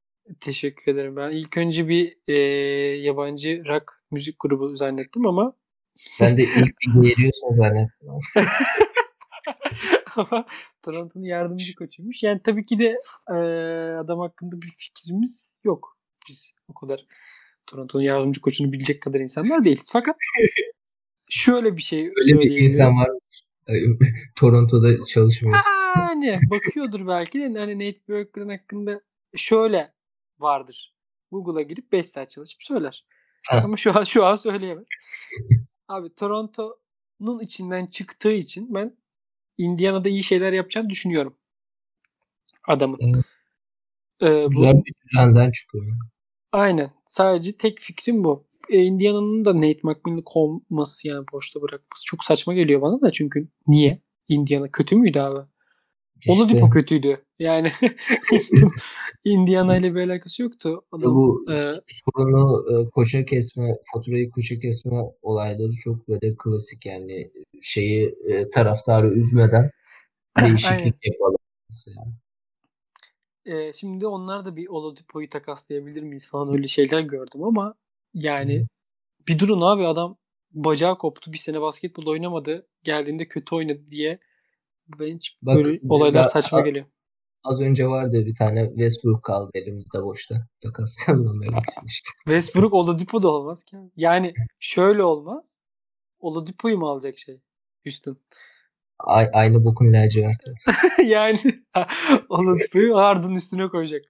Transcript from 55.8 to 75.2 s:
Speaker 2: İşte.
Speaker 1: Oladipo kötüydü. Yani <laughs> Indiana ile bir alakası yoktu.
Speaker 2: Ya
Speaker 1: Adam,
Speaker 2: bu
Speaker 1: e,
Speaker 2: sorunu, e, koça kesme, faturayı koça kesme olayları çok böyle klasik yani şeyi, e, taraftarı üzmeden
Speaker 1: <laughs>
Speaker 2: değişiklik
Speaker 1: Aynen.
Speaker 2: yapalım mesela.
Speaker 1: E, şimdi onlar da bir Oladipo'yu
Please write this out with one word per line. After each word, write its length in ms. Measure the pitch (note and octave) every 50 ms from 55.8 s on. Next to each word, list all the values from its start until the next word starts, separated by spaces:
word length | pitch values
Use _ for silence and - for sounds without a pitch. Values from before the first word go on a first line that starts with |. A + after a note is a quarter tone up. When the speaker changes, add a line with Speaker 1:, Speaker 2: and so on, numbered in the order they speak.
| _ _ _ _ _ _ _ _
Speaker 2:
İşte. 120 | - -
Speaker 1:
Oladipo 380 | F3+ G3+ A#3 G#3+ - A#2 A#2 A#2
kötüydü. 540 | A#2 D#3+ C#3+ - D#3+ D3 C3+ C#3+ C3+ C#3 _ _ _ -
Yani 340 | E3 D#3+ D#3+ D#3+ E3 D#3+ - -
<laughs> 1400 | B3+ A#3 - - - - A#3+ - - - A#3 - - - - C3+ A3 E3+ - - - - - - - - - _ -
Indiana 520 | G3+ G3+ F#3 F#3 F3+ F#3 F#3 F#3 F#3 F#3
ile 180 | F#3 F#3 F3+ E3+
bir 60 | F3+
alakası 420 | F3+ F3+ F3+ F3+ - F3 - -
yoktu. 260 | B3 A#3 - - - D#3+
Speaker 2:
Ya 100 | E3 - - _ F3 D#3+
Speaker 1:
Adam, 160 | - B2 B2+
Speaker 2:
bu 380 | C3 C3+ B2 - - - E3
Speaker 1:
e, 200 | D#3 D3 D3 C#3+ D3+ F3+ -
Speaker 2:
sorunu, 760 | - - - - - - - C3+ C3 C3+ C3+ C#3 C3+ B2 G2+ - - A#2+ A#2 A#2
e, 40 | A#2
koça 340 | - B2+ A#2 A#2 C#3 C3+ C3
kesme, 500 | - C#3 B2 A2+ - - B2+ A#2+ A#2 A2 - - - -
faturayı 360 | A#2 A#2 A#2+ A#2+ A#2+ B2 A#2+
koça 280 | - B2 A#2 - A#2+ A#2
kesme 380 | - A#2+ A#2 - - B2+ A#2+ A#2+ A2 - - _
olayları 500 | - A2 G#2+ G#2 G#2 G#2 G#2 G#2+ A2 A2+ A#2+ A#2 -
çok 240 | A#2+ A#2 A2+ - -
böyle 260 | G#2+ G2+ A2 A2 A2 -
klasik 480 | - A2+ G#2+ G#2 - - - - -
yani 440 | G2 F#2+ F#2 F#2 F#2 F#2+ F2 C#2 - - - D2+ _ _ -
şeyi, 520 | - - - G#2+ G2+ G#2 G#2+ G#2+ G#2+ - - - - G2+
e, 220 | G2 G2 G2+ -
taraftarı 580 | - B2 A2+ G#2 G#2+ A2 - A#2+ A2+ A2 A2 G#2+
üzmeden 640 | G2 A#2 A#2 B2 B2 A#2+ A2+ A2 A2 A2+ C3+ C#3+ - _ _ _ _ _ _ _ _ _ _ _ -
Speaker 1:
<laughs> 40 | -
Speaker 2:
değişiklik 300 | A#2+ A#2 A2 A2 A#2 F#3
Speaker 1:
Aynen. 240 | F#3+ F3+ E3+ A#2 - _
Speaker 2:
yapalım 340 | - - - - G2 F#2+ - - _ _ _ _ _ -
mesela. 360 | A2 - - G#2 G2+ G#2 A2 A#2 A#2 - _ _ _ _ _ _ _ _ _ _ _ _ _ _ _ _ _ _ _ _ _ _ _ _ _
Speaker 1:
E, 260 | - E3 D#3 D#3 D#3
şimdi 340 | D3 - G3+ G3 F#3+ F#3+ G#3
onlar 380 | G#3+ G3 F#3 F#3 F#3 G3 G3+ F#3
da 120 | F#3+ E3
bir 100 | D#3+ F3 F#3+
Oladipo'yu 600 | F3 D#3 D#3 D#3 C#3+ - _ _ - D#3